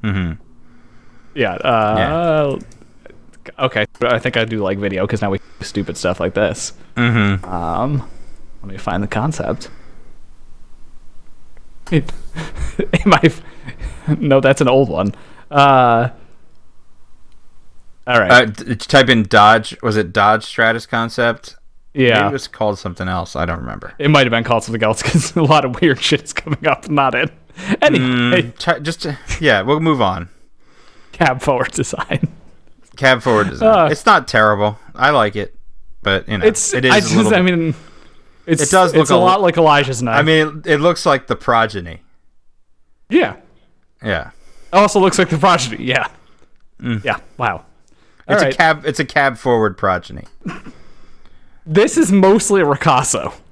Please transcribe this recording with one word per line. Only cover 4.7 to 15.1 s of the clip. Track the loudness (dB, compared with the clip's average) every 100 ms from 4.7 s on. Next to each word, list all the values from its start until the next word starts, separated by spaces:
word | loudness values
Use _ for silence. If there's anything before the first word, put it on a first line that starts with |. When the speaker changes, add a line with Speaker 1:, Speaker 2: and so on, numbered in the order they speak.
| -4
Speaker 2:
video | -4 -2 -2
'cause | -2
now | -2
we | -4
do | -6 -16 -8
stupid | -6 -6 -4
stuff | -4 -2
like | -2
this. | 0 -2 -2 -10 -12 -14 -2
Speaker 1:
Mm-hmm. | 0 2 0 -2 -4
Speaker 2:
Um, | -6 -4 -4 -2 -4 -6 -12 -12 -12 -14 -12
let | -12
me | -8
find | -6 -4
the | -4
concept. | -4 -4 -4 -6 -6 -8 -16 -16 -14 -14 -14 -16 -18 -18 -16 -16 -14 -14 -14 -12 -14 -14 -14 -12 -14 -14 -14 -2
<laughs> |
Am | -2 -2 -8 -8 -10 -10 -6 -6 -4 -4 0 4
I | 4
f-, | 4 0 -14 -16 -16 -10 -10 -10 -4 -2
no, | 4 4
that's | 4 4
an | 4
old | 4 2
one. | 0 -4